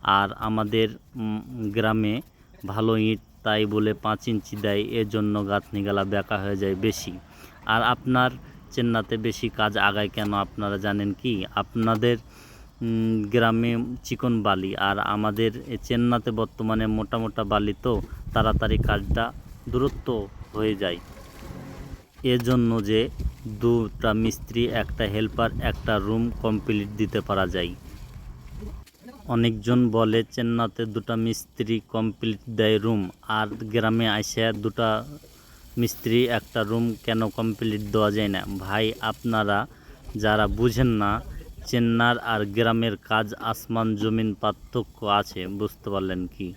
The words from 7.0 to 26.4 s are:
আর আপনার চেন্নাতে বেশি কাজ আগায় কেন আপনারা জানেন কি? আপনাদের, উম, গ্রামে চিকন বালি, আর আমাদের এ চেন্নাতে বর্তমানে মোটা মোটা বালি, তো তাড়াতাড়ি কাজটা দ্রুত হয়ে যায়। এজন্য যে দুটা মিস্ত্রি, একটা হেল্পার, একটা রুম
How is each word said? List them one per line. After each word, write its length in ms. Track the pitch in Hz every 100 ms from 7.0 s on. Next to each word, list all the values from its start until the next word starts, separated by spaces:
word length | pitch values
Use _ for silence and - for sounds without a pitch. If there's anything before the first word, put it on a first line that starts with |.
| - 87 - - - - 110
আর 180 | 113
আপনার 480 | 117 123 127 127 127 127 - - -
চেন্নাতে 460 | - 120 113 107 113
বেশি 320 | 110 104 113
কাজ 280 | - 107 104
আগায় 320 | 98 101 104
কেন 240 | - 104
আপনারা 440 | 101 98 - 104 101
জানেন 360 | 104 101 101
কি? 320 | 95 131 107 95 -
আপনাদের, 600 | 101 120 113 113 120 117 - - - - - -
উম, 420 | 117 113 113 110
গ্রামে 720 | 104 117 113 113 117 117 117 127
চিকন 400 | - 120 127 117
বালি, 320 | 104 95 95 -
আর 240 | 98 98
আমাদের 520 | 101 104 107 104 113 117 -
এ 100 | 117
চেন্নাতে 480 | - 120 120 120 120
বর্তমানে 560 | 110 110 - 110 110 110
মোটা 300 | 107 110 120
মোটা 260 | 110 107
বালি, 300 | 104 104 104 98
তো 180 | 127 107 - - -
তাড়াতাড়ি 440 | 117 110 107 110 110
কাজটা 560 | - 104 98 - 117 - - - -
দ্রুত 400 | 123 135 - - 117 98 - -
হয়ে 220 | 107 110 101
যায়। 220 | 95 85 - - - - - - - - - - - -
এজন্য 600 | 131 123 117 127 117 113
যে 260 | 101 110 123 - - - 113
দুটা 680 | 104 117 120 107 - 117
মিস্ত্রি, 540 | 107 113 - - 117 117
একটা 360 | 113 92 -
হেল্পার, 460 | 107 107 110 - 113 -
একটা 380 | 117 107 - 107
রুম 300 | 98 113 117 113